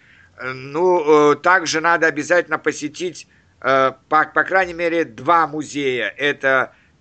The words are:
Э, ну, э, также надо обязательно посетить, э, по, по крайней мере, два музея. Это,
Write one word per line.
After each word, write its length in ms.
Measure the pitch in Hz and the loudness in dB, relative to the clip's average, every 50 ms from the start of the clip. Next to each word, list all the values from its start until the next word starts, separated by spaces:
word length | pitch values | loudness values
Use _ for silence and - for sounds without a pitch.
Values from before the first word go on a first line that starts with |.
| _ _ _ _ _ _ _ - | _ _ _ _ _ _ _ -14
Э, 140 | 123 127 131 | -12 -12 -12
ну, 760 | 131 131 139 143 160 180 185 180 175 147 147 156 151 147 147 | -12 -14 -8 -4 0 2 2 2 2 4 4 4 6 6 4
э, 40 | 143 | 2
также 460 | 143 - 175 185 190 165 151 151 160 | 2 2 2 2 2 2 -2 -4 -2
надо 260 | 156 170 170 165 160 160 | 0 0 2 2 2 0
обязательно 500 | 143 147 143 - 175 175 160 - 156 - | 0 -2 -2 0 0 0 0 -2 -6 -4
посетить, 680 | - 160 131 - 147 147 147 - 175 180 143 - - - _ _ _ _ _ _ | -4 -4 -4 -4 -8 -12 -10 -8 -10 -10 -10 -12 -18 -20 _ _ _ _ _ _
э, 300 | - 127 135 135 131 131 127 - _ _ | -2 0 2 2 2 2 -2 -6 _ _
по, 160 | 156 151 151 | 0 0 0
по 180 | - - 156 147 | 2 0 -2 -2
крайней 300 | - 180 190 185 175 170 | 0 0 0 0 0 -4
мере, 320 | 165 175 170 165 170 156 | -4 -4 -2 0 -2 -2
два 420 | 123 110 110 127 147 170 165 160 143 | -4 -6 -6 -2 2 2 2 2 0
музея. 640 | 147 156 143 107 113 143 143 131 127 120 107 101 - - | -2 -8 -10 -8 -8 -4 -4 -4 -2 -2 -4 -6 -6 -4
Это, 540 | 139 143 139 139 - 135 135 131 120 - - _ _ _ _ _ | -4 -4 -2 0 0 0 2 2 0 -2 -8 _ _ _ _ _